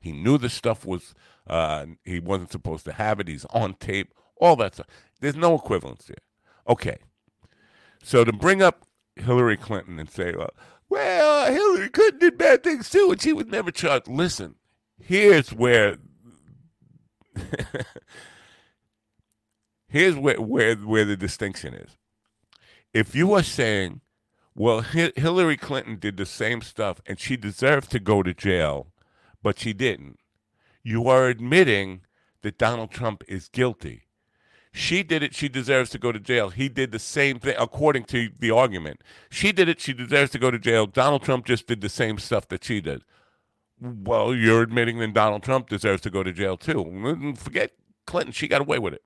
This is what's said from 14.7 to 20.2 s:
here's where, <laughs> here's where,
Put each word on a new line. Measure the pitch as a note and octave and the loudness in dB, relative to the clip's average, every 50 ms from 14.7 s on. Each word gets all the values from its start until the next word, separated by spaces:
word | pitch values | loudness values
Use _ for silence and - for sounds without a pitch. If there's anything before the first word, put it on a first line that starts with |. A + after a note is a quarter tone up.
| _ _ _ _ _ _ | _ _ _ _ _ _
here's | - - F3+ G3 G#3 G#3 G3 D#3 C3 - | -6 0 2 6 8 8 8 8 6 0
where, | - G#2+ A#2+ B2 A#2+ A#2 G#2+ G2+ G2 - - - _ _ G2+ A#2+ _ _ D2+ D2+ - _ _ _ _ _ _ _ _ _ _ _ _ _ _ _ _ | -2 0 2 4 6 6 6 4 2 -4 -14 -20 _ _ _ -20 _ _ _ _ -20 _ _ _ _ _ _ _ _ _ _ _ _ _ _ _ _
<laughs> | - - - - - - - - C3 - - _ - _ _ - - - - - _ _ _ _ _ _ _ _ _ _ _ _ _ _ _ _ _ _ _ _ _ _ _ _ _ _ _ _ _ _ _ | -14 -10 -10 -8 -8 -8 -8 -8 -12 -12 -12 _ -20 _ _ -20 -20 -20 -20 -20 _ _ _ _ _ _ _ _ _ _ _ _ _ _ _ _ _ _ _ _ _ _ _ _ _ _ _ _ _ _ _
here's | - C#3+ F3 F#3+ E3+ | 0 2 4 4 2
where, | C#3+ | 2